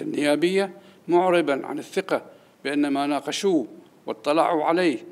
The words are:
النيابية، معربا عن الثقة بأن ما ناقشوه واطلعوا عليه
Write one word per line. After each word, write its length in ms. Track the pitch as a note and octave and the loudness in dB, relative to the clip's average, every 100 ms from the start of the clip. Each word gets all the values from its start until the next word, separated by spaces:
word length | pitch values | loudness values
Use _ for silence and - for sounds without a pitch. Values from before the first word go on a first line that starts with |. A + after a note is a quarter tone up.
النيابية، 720 | D#3 C#3 D3 D3 F3+ F#3+ G3 - - - - | -6 -2 0 2 2 2 -2 -6 -20 -20 0
معربا 600 | F3 F#3 F3 D3 C3+ - | 2 4 4 2 -2 -4
عن 120 | C#3+ | -10
الثقة 460 | - G3 - D3 - - _ _ | -6 -6 -2 -4 -4 -20 _ _
بأن 240 | C3+ D3 C#3+ | -4 -2 0
ما 200 | C#3 C#3+ | 0 0
ناقشوه 600 | C#3+ C#3 - G3 D#3+ A2 - - _ - | -2 -4 -2 2 2 0 -12 -20 _ -10
واطلعوا 580 | - D3 D#3 D#3 E3 | -6 0 2 2 2
عليه 420 | D3+ E3+ F3 A#2+ - | 0 2 2 0 -8